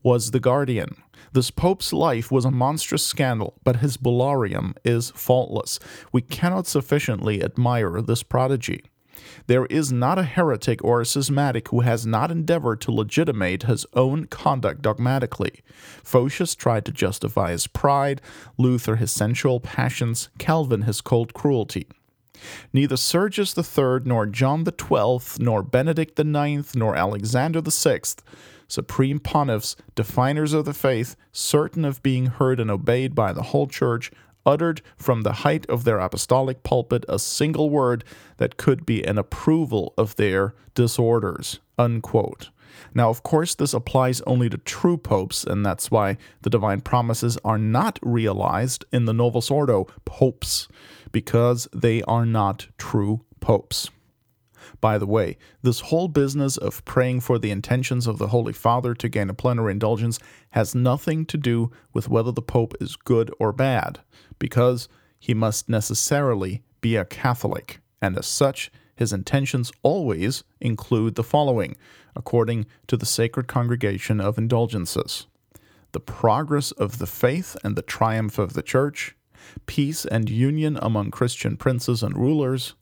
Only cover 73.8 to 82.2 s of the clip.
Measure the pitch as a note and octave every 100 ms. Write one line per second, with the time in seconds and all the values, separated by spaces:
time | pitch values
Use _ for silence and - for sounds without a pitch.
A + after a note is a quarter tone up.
73.8 | G#2 G2 - G#2+ G2 A2 A2+ A#2+ A#2 G#2+
74.8 | E2+ - - - - _ _ - _ _
75.8 | _ - - - A2+ A#2 D3+ D3 C3+ -
76.8 | G2+ A#2+ F#2+ - B2 D#3 F#3 - G#2 G#2
77.8 | - - A2+ A2 G#2+ - F#2 - - C3
78.8 | C#3+ - - _ _ _ - - - -
79.8 | C#3+ E3 - A2+ G#2+ A2+ C3+ D#3 D#3 D3
80.8 | - A2 G#2 - B2 - A2+ - C3 B2
81.8 | B2 A#2 G#2 F#2